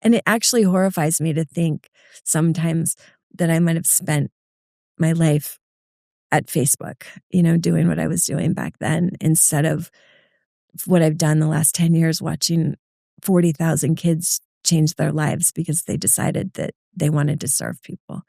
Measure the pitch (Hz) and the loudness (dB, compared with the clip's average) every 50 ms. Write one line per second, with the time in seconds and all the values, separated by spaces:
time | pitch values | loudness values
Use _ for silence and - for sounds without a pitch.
0 | - 220 233 220 - - 208 233 - - - 240 220 185 180 190 190 196 190 - | 4 4 4 4 4 0 -2 0 0 0 2 2 4 4 4 2 2 2 0 0
1 | 160 151 160 - 151 165 151 151 160 147 - - 170 165 151 - _ - _ _ | -2 0 0 0 -2 -2 0 -2 -4 -4 -2 -2 -2 -2 -2 -4 _ -16 _ _
2 | _ _ - - _ - - 160 156 170 160 160 160 165 160 165 165 165 - _ | _ _ -20 -16 _ -4 -2 2 2 2 2 0 0 -2 -2 -2 -2 -4 -6 _
3 | - - _ _ _ _ _ - 180 165 165 165 175 170 165 165 - - - - | -12 -20 _ _ _ _ _ -2 0 2 2 2 2 2 0 0 -2 0 -2 -2
4 | - - 151 147 139 - _ _ _ _ _ _ _ _ _ _ _ _ _ _ | 0 -2 -2 -2 -2 -4 _ _ _ _ _ _ _ _ _ _ _ _ _ _
5 | 165 160 165 165 165 160 147 147 143 - - - _ _ _ _ _ _ _ _ | 0 0 2 2 2 2 2 2 -2 -4 -14 -16 _ _ _ _ _ _ _ _
6 | _ _ _ _ _ _ - 151 - - - - 123 139 - - - - - _ | _ _ _ _ _ _ -2 -2 -2 -2 -2 -2 0 0 0 -2 -4 -14 -14 _
7 | - - - - _ _ - 185 175 165 170 170 165 170 170 165 165 170 165 160 | -18 -20 -20 -20 _ _ 0 2 4 4 4 2 2 2 0 2 2 2 0 0
8 | 160 - 165 175 - - 151 147 - 156 - - - - - _ - - 160 160 | -2 -4 -2 -2 -4 -4 -4 -2 -2 -2 -2 -2 -6 -8 -8 _ -4 -2 0 0
9 | 175 175 - - - 160 160 165 - - - 151 147 160 151 151 165 - _ _ | 0 -2 -4 -2 0 0 2 2 2 0 0 0 0 0 -2 -2 -6 -10 _ _
10 | _ _ _ _ _ _ _ _ _ _ _ _ _ _ _ - - - 185 175 | _ _ _ _ _ _ _ _ _ _ _ _ _ _ _ -14 -4 2 2 4
11 | 165 156 156 156 - 151 151 156 156 156 156 160 160 - - - 170 165 170 165 | 4 4 2 2 0 2 2 2 2 2 0 0 0 -2 0 0 2 2 2 2
12 | 165 165 160 - - 160 - - - - 170 165 156 147 147 - _ _ _ _ | 2 0 0 -2 -4 -6 -6 -4 -4 -2 0 0 0 -2 -4 -6 _ _ _ _
13 | _ _ _ _ - - 190 175 175 170 160 - 165 165 175 175 - - 160 170 | _ _ _ _ -4 0 2 4 4 2 2 0 0 -2 0 0 0 0 -2 0
14 | - 175 170 160 175 - - - _ _ _ _ _ - 175 165 156 156 170 _ | 0 0 -2 0 -2 -4 -6 -6 _ _ _ _ _ 0 2 2 2 2 0 _
15 | 151 151 151 156 156 147 - - 175 - - - 160 - 151 147 - - 107 - | -4 -2 -2 -2 -2 -2 -4 -2 -2 -4 -2 -2 -4 -4 -4 -6 -4 -6 -8 0
16 | - - - - - - - - - 190 - - - - - _ _ _ _ - | 2 2 2 2 0 -2 -2 -2 -6 -6 -6 -8 -8 -8 -8 _ _ _ _ -2
17 | - 147 151 151 143 147 147 151 - - - - - - - - _ - - - | 0 0 2 2 0 0 0 -2 -2 -4 -4 -2 -4 -6 -8 -10 _ -18 -18 -18
18 | _ _ - 196 - | _ _ -14 -14 -14